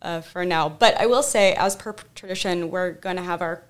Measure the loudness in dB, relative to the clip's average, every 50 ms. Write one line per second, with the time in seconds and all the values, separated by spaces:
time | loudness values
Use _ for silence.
0 | -8 -8 -8 -8 -10 -10 -6 -4 -2 0 2 2 2 0 2 4 6 6 6 4
1 | 2 2 2 2 2 2 2 4 4 4 4 2 0 -2 -2 -4 -10 -14 -14 -14
2 | -18 _ _ -18 -10 -10 -8 -4 -2 -2 -2 -2 -4 -4 -4 -4 -4 -4 -6 -8
3 | -8 -6 -6 -6 -4 -4 -4 -4 -4 -6 -6 -8 -12